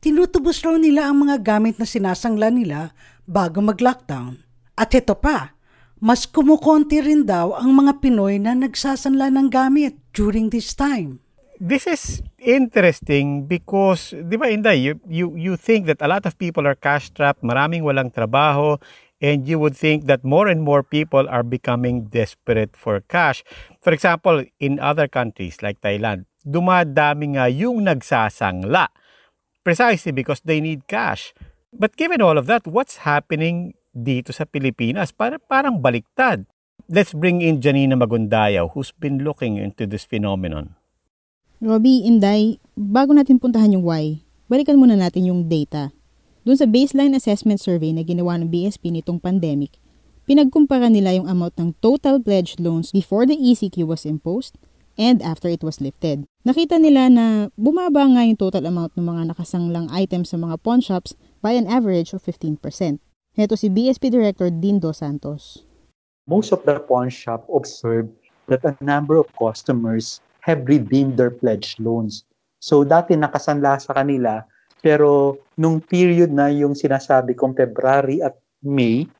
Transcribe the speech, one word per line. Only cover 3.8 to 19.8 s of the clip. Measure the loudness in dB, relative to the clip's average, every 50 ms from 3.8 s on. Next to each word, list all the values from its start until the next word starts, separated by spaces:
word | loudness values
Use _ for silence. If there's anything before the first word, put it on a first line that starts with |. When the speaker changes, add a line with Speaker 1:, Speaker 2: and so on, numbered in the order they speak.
| 0 0 0 0 _ -12 -10 -10 -10 -12 -16 -18 _ _ _ _ _ _ _
Speaker 1:
At | -4 -2 2
ito | 2 2 2 2 -4
pa, | 0 0 -2 -2 -2 -4 -8 _ _ _ _ _ _ _ _ _
mas | _ 0 2 2 2 0 -4
kumukonti | 0 2 4 4 4 4 4 4 4 4 4 2 0 0
rin | 2 2 2 2 2
daw | 2 0 0 0 -2 -4
ang | -2 2 4
mga | 6 6 6 4 2 2 0
Pinoy | 0 2 2 2 0 0
na | -2 -2 -2
nagsasanla | 0 0 -2 -4 -4 -6 -4 -4 -4 -4 -2 -2 0 0 0 0
ng | 2 2 2 2
gamit | 2 2 2 2 2 2 0 -2 -4 -10 _ _
during | _ -2 -2 0 0 -2 -2 -2
this | -4 -4 -6 -8 -6
time. | -4 -2 -2 -2 -4 -6 -8 -10 -16 _ _ _ _ _ _ _ -10
Speaker 2:
This | -4 -2 -2 -2 -2
is | -2 -4 -4 -6 -8 -8 -10 -12 -14 _ _
interesting | 0 0 2 2 2 0 2 2 2 2 2 0 -4 0 0 0 0 0 -4 -6 -4
because, | -4 -6 -6 -6 -4 -2 0 2 2 2 0 -4 -8
di | -10 -12 -8 -6 -4
ba, | -2 -2 -2
Inday, | -2 0 2 2 2 2
you, | 2 -2 -4 -6 _
you, | -8 -4 -4 -4 -4 -6 -6
you | -6 -6 -6
think | -4 0 0 0 2 2
that | 0 -2 0
a | 0 -2
lot | -2 -2 -2
of | -6 -6
people | _ -8 -4 -4 0 0
are | 0 -2
cash-strapped, | _ 0 0 0 0 -2 -8 _ 0 0 0 0 _ -4
maraming | -2 0 0 0 0 -2 -4 -2
walang | -2 0 -2 -2 -4
trabaho, | _ -4 -4 0 0 2 2 2 2 0 0 0 -2 -2 _ -18 -20 -20 _ _ _ _
and | -2 0 0 0 -2
you | -2 -2 0
would | 0 -2 -2
think | -2